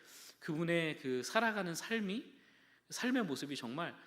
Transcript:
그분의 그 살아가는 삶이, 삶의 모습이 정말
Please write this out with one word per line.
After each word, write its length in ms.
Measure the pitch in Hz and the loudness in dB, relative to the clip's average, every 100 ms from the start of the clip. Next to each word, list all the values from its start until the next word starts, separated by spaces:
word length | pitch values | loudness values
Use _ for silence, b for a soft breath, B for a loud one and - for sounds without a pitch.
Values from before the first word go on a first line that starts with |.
| B B B B | B B B B
그분의 600 | - 156 170 170 160 151 | -4 0 4 4 4 0
그 240 | 135 127 | 0 0
살아가는 500 | 123 220 226 214 185 | 2 4 4 2 -2
삶이, 500 | 165 - 226 202 214 - - b b b b - | -4 -2 -2 0 -4 -6 -16 b b b b -12
삶의 320 | - 247 254 | -4 2 2
모습이 320 | 196 127 139 139 | 2 0 -4 -6
정말 400 | 117 139 165 117 | -6 -4 -6 -8